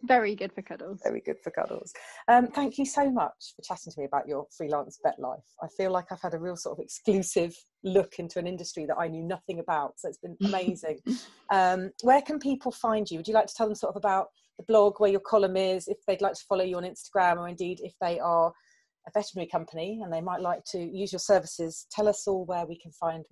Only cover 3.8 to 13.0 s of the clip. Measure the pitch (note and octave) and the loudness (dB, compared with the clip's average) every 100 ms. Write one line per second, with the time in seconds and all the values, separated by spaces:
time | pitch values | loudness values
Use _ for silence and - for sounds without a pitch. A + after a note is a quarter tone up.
3.8 | - D#3 C#3 C#3+ - C#3 C#3+ - D#3 D3 | -10 -10 -4 -4 -2 -6 -6 -8 -4 -4
4.8 | C#3 - D#3 - B2+ C3+ _ _ E3 - | -4 -2 -2 -2 -8 -8 _ _ -12 -4
5.8 | F#3+ F#3 F3 F3+ F3+ E3+ F3 F3 - - | 0 0 -4 -8 -8 -6 -8 -8 -10 -10
6.8 | - - - G3 F3+ - E3+ - _ _ | -12 -4 2 2 2 0 -2 -6 _ _
7.8 | F#3+ F#3+ F#3+ - E3+ F3+ F3 F#3 F3 - | 0 2 2 -6 -8 -6 -6 -8 -10 -8
8.8 | D3+ - E3+ D#3+ E3 F#3 - E3+ E3 D#3+ | -4 -2 -4 -6 -6 -8 -8 -8 -2 -2
9.8 | C#3 - F3 C3+ F3 E3+ G3 F#3+ F3+ F3+ | -2 -8 -10 -10 -14 -4 -2 0 -2 -4
10.8 | D#3+ D#3 - B3+ - _ - G3 F#3 F#3 | -6 -8 -4 -6 -6 _ 0 4 4 2
11.8 | F#3+ - A#3+ C#4 C#4+ D4+ C#4 C4+ B3+ - | -4 0 6 6 4 -4 -2 -2 -4 -4
12.8 | A#3 A3 | 0 0